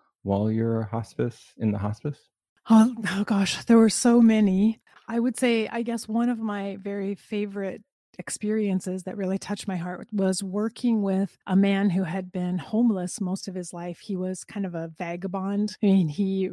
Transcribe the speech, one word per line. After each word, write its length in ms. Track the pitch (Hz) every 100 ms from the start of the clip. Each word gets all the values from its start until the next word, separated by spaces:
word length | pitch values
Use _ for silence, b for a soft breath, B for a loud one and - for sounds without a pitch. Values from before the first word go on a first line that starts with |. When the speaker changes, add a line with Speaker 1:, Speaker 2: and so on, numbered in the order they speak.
| _ _
Speaker 1:
while 280 | 98 98 107
you're 300 | 110 113 113
a 60 | 107
hospice, 640 | 113 113 - 123 - - -
in 140 | 110
the 60 | 104
hospice? 520 | 104 104 147 - _ _ _ _ -
Speaker 2:
Oh, 260 | 220 226 240 190
oh 120 | 190
gosh, 400 | 208 202 190 - -
there 120 | 233
were 120 | 220
so 320 | - 247 233
many. 600 | 226 220 208 185 214 220 _ b b
I 120 | 233
would 180 | 240 240
say, 300 | 247 226 214
I 160 | 233
guess 240 | 233 233 233
one 220 | 220 240
of 100 | 233
my 380 | 220 202 196 196
very 340 | 196 202 196 196
favorite 680 | - 208 208 196 196 - _ _ _ -
experiences 840 | - - 208 220 208 190 - 185
that 120 | 180 202
really 220 | 185 190
touched 300 | - 208 -
my 100 | 180
heart 300 | 175 175 -
was 300 | 208 190 185
working 600 | 190 196 220 - 247 220
with 340 | 196 190 196 _ -
a 100 | 185
man 360 | 196 196 202
who 120 | 180
had 280 | 156 185 185
been 260 | 190 180 180
homeless 640 | - 214 240 196 180 -
most 260 | 185 190 -
of 60 |
his 200 | 185 175
life. 260 | 170 175 170
He 160 | - 190
was 280 | 185 185
kind 220 | - 208 190
of 80 |
a 180 | 170 165 160
vagabond. 800 | 170 175 185 190 190 202 208 -
I 20 | 202
mean, 220 | 196 165
he 420 | 147 196 190 185